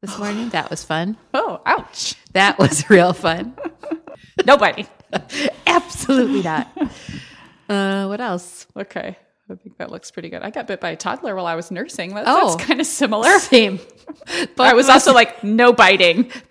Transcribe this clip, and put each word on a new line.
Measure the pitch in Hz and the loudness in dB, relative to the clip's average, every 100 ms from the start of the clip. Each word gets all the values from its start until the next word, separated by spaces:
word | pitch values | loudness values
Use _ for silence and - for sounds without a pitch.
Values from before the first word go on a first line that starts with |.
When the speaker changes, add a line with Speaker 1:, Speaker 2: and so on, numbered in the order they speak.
Speaker 1:
this | 196 - | -14 -10
morning. | 208 208 233 | -8 -6 -6
That | 185 - | -6 -6
was | 165 | -10
fun. | - 160 175 220 _ | -6 -6 -6 -8 _
Speaker 2:
<laughs> | |
Oh, | 262 453 - - | -6 -4 -6 -2
ouch. | 370 - - - - _ | -2 -4 -12 -12 -12 _
Speaker 1:
That | 190 196 - | 0 2 4
was | 180 151 147 | 0 0 4
real | 202 175 | 6 6
fun. | 170 170 165 214 254 | 2 -2 -4 -8 -12
<laughs> | 339 _ - 320 - - - - 370 | -16 _ -12 -12 -12 -20 -18 -4 2
Speaker 2:
No | 285 | 4
biting. | 202 - 202 _ _ - - 269 285 - - | 4 -2 -12 _ _ -10 -10 -6 -6 -4 0
Speaker 1:
Absolutely | 349 339 - - 269 254 269 | 0 -2 -12 -2 0 0 -2
not. | 175 156 - - 302 - - - - - - _ _ | -2 -4 -6 -8 -10 -10 -16 -16 -18 -20 -20 _ _
Uh, | 202 196 196 196 | -4 -2 -4 -6
what | 208 | -6
else? | 247 175 175 - - - | -6 -8 -10 -20 -20 -16
Speaker 2:
Okay. | 196 - - 185 _ _ _ | -12 -12 -12 -14 _ _ _
I | 185 | -20
think | 208 _ | -20 _
that | 180 | -16
looks | 175 - | -16 -16
pretty | - 170 | -18 -14
good. | 175 | -12
I | - | -12
got | 220 233 | -12 -10
bit | 190 | -10
by | 175 | -8
a | 160 | -8
toddler | 196 220 294 190 | -8 -8 -8 -8
while | 175 | -6
I | 165 | -8
was | 175 | -8
nursing. | 180 156 - 180 | -12 -12 -10 -12
That | 202 - | -6 0
Speaker 1:
Oh. | 302 311 | 0 2
Speaker 2:
sounds | 165 - | -2 -4
kinda | 254 294 | -4 -4
similar. | - 269 214 240 381 | -4 -2 0 4 4
Speaker 1:
Same. | - 254 214 190 | 6 4 4 -2
Speaker 2:
<laughs> | - _ - - - | -12 _ -20 -20 -10
But | 349 339 - | -8 -8 0
Speaker 1:
Both | 247 | 4
Speaker 2:
I | |
was | 240 262 | 4 6
Speaker 1:
of | 262 | 6
us | 262 | 8
Speaker 2:
also | 254 | 6
like, | 226 - | 4 0
"No | 202 220 240 | -2 4 4
biting." | 233 196 196 180 170 240 - _ | 6 6 6 4 2 -2 -4 _